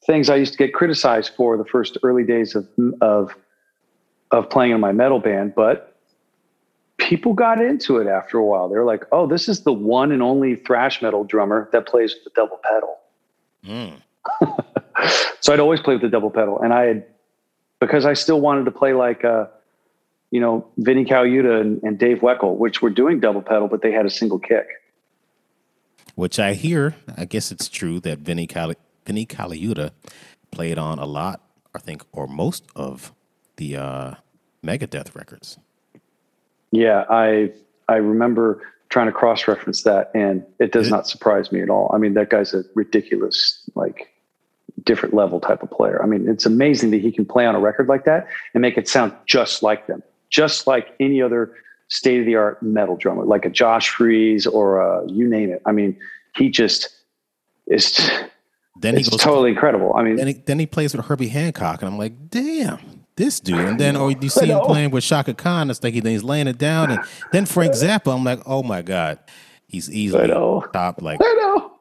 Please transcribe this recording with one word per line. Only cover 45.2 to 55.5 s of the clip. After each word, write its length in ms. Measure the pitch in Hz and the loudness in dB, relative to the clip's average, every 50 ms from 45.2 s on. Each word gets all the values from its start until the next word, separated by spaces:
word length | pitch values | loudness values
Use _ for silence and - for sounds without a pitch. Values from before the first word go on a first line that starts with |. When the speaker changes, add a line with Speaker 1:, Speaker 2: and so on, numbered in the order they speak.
| 101 95 87 87 | 2 2 0 -4
Speaker 1:
type 220 | - - - - | 0 -2 -2 -2
of 80 | - - | -2 -14
player. 320 | - - - - - - | -2 -2 0 0 0 0
I 60 | - 104 | 0 0
mean, 200 | 110 101 95 98 | 0 0 0 0
it's 180 | 110 104 - | -2 0 2
amazing 440 | - 110 117 135 147 147 120 120 113 | 2 4 4 4 4 4 4 2 2
that 100 | 107 107 | 2 2
he 100 | 98 117 | 0 0
can 120 | 110 - 107 | 0 -2 -4
play 220 | 95 - 127 120 | 0 2 4 4
on 80 | 117 110 | 4 4
a 40 | 101 | 4
record 280 | 98 104 107 - 135 123 | 2 2 2 2 2 2
like 180 | 139 135 - | 2 2 4
that 200 | - 156 170 185 - - - - - _ | 2 2 2 0 -4 -12 -14 -14 -4 _
and 60 | 120 123 | 0 2
make 140 | 123 120 - | 2 0 0
it 80 | 104 - | -4 0
sound 260 | - 135 120 101 92 - _ - | 0 2 2 0 -2 -8 _ 0
just 340 | - 135 117 - - - | 2 2 2 0 -2 -2
like 240 | - 107 107 104 - | 0 0 0 0 -2
them, 160 | - - - - _ _ _ _ _ | -10 -10 -10 -10 _ _ _ _ _
just 340 | - - 151 151 - - - | 2 2 2 2 2 -2 0
like 300 | - 135 123 113 - - _ | 0 0 0 0 -4 -4 _
any 220 | 139 135 139 135 | 0 2 2 2
other 320 | 131 120 117 117 117 110 - - - - - _ _ _ | 2 2 0 0 -2 -4 -6 -20 -20 -20 -20 _ _ _
state-of-the-art 760 | - - - 131 123 123 117 110 117 110 107 104 - - - | -8 0 2 2 2 4 2 2 2 2 2 2 0 -4 -4
metal 320 | 110 107 107 104 90 90 | -2 0 0 0 0 -2
drummer, 280 | 87 - 95 92 92 98 | -2 -2 -2 -2 -2 0
like 200 | 101 104 101 - | 2 0 2 0
a 40 | - | -2
Josh 400 | 85 - 123 113 113 113 113 - | 0 2 2 4 4 2 0 -2
Freese 580 | - - 120 117 113 110 110 110 110 104 98 - | 0 2 4 4 4 4 4 4 2 2 0 0
or 320 | - 110 104 98 95 95 | 2 2 2 4 4 2
a, 240 | 92 92 90 90 90 - | 2 2 0 -2 -2 -4
you 200 | 92 104 120 120 | -2 0 0 2
name 220 | 113 107 107 98 | 2 0 0 -2